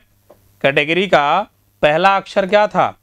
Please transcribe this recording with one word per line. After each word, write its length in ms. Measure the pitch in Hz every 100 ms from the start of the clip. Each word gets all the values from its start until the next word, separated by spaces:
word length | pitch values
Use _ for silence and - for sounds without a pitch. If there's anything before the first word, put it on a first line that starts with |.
| _ _ _ _ _ _
कैटेगरी 420 | 139 147 147 165 196
का 320 | 165 143 170 214 _ _ -
पहला 320 | 151 156 190 196
अक्षर 300 | 190 - 190
क्या 200 | 202 208
था? 200 | 190 123 -